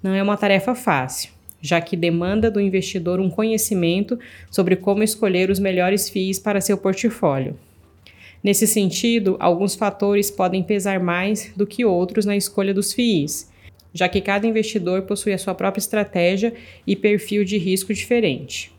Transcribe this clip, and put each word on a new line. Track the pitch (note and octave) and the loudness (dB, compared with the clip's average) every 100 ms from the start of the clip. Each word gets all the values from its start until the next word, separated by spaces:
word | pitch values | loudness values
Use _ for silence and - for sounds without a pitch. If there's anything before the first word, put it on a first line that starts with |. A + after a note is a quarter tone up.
não | G3 | 0
é | F#3+ | 0
uma | G3 G3+ | 0 0
tarefa | G#3 G3 G3 A#3+ | 4 4 2 -2
fácil, | - D3 C3 - - - - - | 0 0 0 -8 -10 -14 -20 -14
já | D3+ E3+ | 0 0
que | E3 F3+ | 0 -2
demanda | E3+ E3+ F3 G#3 A3+ | 0 0 0 0 0
do | G3+ | 2
investidor | G3+ F#3+ F#3 F#3+ E3+ F3+ | 0 0 -2 -4 -2 0
um | F#3+ | 0
conhecimento | E3 A3 A3 - G3 E3 F3+ G3+ A#3+ - - - | 0 0 0 0 0 2 0 -2 -6 -8 -20 -6
sobre | - F3+ F3+ | 0 2 2
como | G3+ G3+ | 2 2
escolher | A3 G#3+ G#3 F#3 F#3+ | 0 0 0 2 2
os | F#3+ | 2
melhores | G3 F3+ F3+ G3+ - | 2 2 2 0 0
fiis | G3 F#3+ F#3+ | -2 -2 -2
para | G#3+ G3+ | -2 -2
seu | G3 G3 | 0 0
portfólio. | F#3+ F#3+ A#3 A3+ E3 C3+ C3 - - - - _ - - - - | 0 0 -2 0 0 0 -4 -8 -16 -20 -20 _ -20 -20 -20 -4
Nesse | G3+ G3+ G#3+ | 0 2 2
sentido, | G#3+ F#3+ - A#3 A#3 F#3+ F#3+ | 2 0 2 2 2 2 2
alguns | F3 F3 G3 | 2 2 0
fatores | - G3+ G3+ G3+ G3+ G3+ | 0 -4 0 2 2 0
podem | - F#3 F#3 | 0 0 0
pesar | F#3 G#3 F#3+ F#3+ | 0 -2 0 -2
mais | F3+ F3 G3 G#3 - - | 0 0 0 -2 -6 -4
do | G3+ | -4
que | - | 0
outros | A#3 F3 F#3 A3 | 2 2 0 0
na | G#3 G3+ | 0 0
escolha | F#3+ - G3 G3 | -2 -2 0 0
dos | G3+ | -2
fiis, | - A#3+ F#3 D3 - - - - _ _ | 0 2 2 0 -6 -12 -20 -20 _ _
já | E3+ A#3+ | -2 0
que | G#3 | 0
cada | F#3+ G3+ A3+ | 0 0 0
investidor | A3 G#3+ G#3+ F3 F#3 | 0 0 -2 -2 -2
possui | F#3+ G3+ G#3+ | -2 -4 -2
a | F#3+ | -4
sua | F#3+ F#3 | -4 -2
própria | F#3+ G3 | -2 -2
estratégia | - G#3+ G3+ F#3 F3 F#3+ A#3 A#3 - - - | -2 -2 -2 2 2 2 -2 -4 -20 -10 -4
e | G3 | 0
perfil | G#3 G#3 G#3+ G#3 | 2 2 0 0
de | F#3+ G#3 | 0 0
risco | F3+ F#3 - | 0 0 0
diferente. | G#3 - A#3+ G#3 B2+ - - - | -6 0 2 2 -2 -6 -12 -12